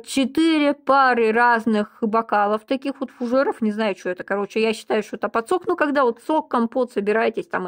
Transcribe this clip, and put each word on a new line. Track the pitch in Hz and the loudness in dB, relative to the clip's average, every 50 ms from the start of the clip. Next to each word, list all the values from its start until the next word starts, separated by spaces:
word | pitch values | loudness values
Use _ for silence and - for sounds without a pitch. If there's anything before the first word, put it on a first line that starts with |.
| 226 | -2
четыре | - - 269 269 233 269 311 320 330 320 311 294 285 285 | -2 -2 0 0 0 0 2 2 4 4 4 2 2 0
пары | 285 - - 262 277 269 254 247 233 226 220 | -2 0 2 4 4 4 4 4 2 2 2
разных | 220 233 240 240 233 226 220 233 214 208 208 - - - | 2 4 4 4 2 2 2 0 0 0 -2 -4 -6 -6
бокалов, | - 214 208 226 226 - 226 208 202 208 214 214 - | -4 -2 0 -2 -2 0 0 0 2 0 0 -2 -2
таких | - 277 262 269 277 269 - | -4 -6 -4 -4 -8 -8 -8
вот | 277 247 | -10 -12
фужеров, | - - 247 233 247 262 277 - - - | -8 -8 -4 -2 0 0 0 0 -2 -2
не | 226 214 | -2 -4
знаю, | 208 214 220 214 190 | -2 -2 -2 -4 -4
что | - - 185 | -4 -6 -8
это, | 180 - - | -6 -6 -6
короче, | - 196 202 202 196 - 220 | -6 -4 -4 -4 -4 -2 -2
я | 220 226 214 | 0 -2 -2
считаю, | - - - - 214 202 | -4 -4 -2 -2 -2 -2
что | - - | -4 -8
это | 233 - - | -8 -6 -4
под | - 233 226 - | -4 -4 -2 0
сок. | 370 359 359 | -2 -2 -2
Ну, | - 359 | -2 -2
когда | - 311 302 269 294 269 | -2 0 0 2 2 2
вот | 233 233 - - | 0 0 -4 -4
сок, | - 311 311 302 - | -2 -2 -2 -2 -2
компот | - 247 233 226 - 262 247 240 | -2 -2 -2 0 -2 -4 -4 -2
собираетесь, | - 208 202 208 208 226 233 226 226 - 175 | -4 -4 -2 0 0 2 0 0 -2 -4 -8
там, | - - 185 185 | -6 -6 -6 -4